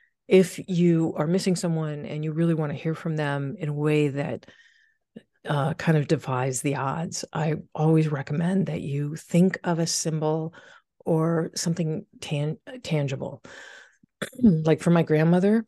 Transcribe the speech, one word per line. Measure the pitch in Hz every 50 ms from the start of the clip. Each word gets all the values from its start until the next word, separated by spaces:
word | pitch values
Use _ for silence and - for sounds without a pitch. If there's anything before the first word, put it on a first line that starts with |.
| _ _ _ _ _
if | - 202 185 185 180 - - - -
you | 185 170 175 175 165 165 160 160 -
are | - 151
missing | 160 175 190 - 196 175
someone | 170 - 170 165 160 156 151 151 147 147
and | - 151 151 151
you | 156
really | 151 160 170 170 165
wanna | 156 156 143 139
hear | 127 - 165 156
from | - - 170 156
them | 151 151 143 143 143 139 139 - -
in | - 147
a | 147
way | 147 147 151 151 151 147 143
that, | 131 143 143 - 123 - - - - _ _ _ _ _ _ _ _ _ _ _ - - _ _ _ _ - -
uh, | 151 147 139 156 165
kind | - - 170 160
of | 151 139 -
defies | 160 135 - - 131 123 127 135 127 127
the | - 147 135
odds, | 127 131 135 147 165 165 - - - - -
I | - 156 156 156 151 160 - _ -
always | - 156 156 160 160 156 156
recommend | 151 135 139 - 147 147 165 175 196 196 190
that | 160 151 -
you | - 151 139 143 143 147 156
think | 165 - - - 170 185 185 - - -
of | 180 170 160
a | 170
symbol | 165 - - - 165 156 156 156 156 156 160 160 165 - - - - - - _ _ _ _ - -
or | 170 156 160 165 170 165 165 - -
something | - - 175 170 180 170 156 156 - - _ _ -
tan-, | - - 151 143 147 151 147 - _ - 254 254
tangible. | - - 160 151 143 131 135 127 131 - - - -
<clears throat> | - - - - - - - - _ _ _ _ _ _ - - - - -
Like, | 254 214 165 160 156 160 156 156
for | - 175
my | 170 170 165
grandmother, | - 156 151 160 165 175 180 185 202 214 233 220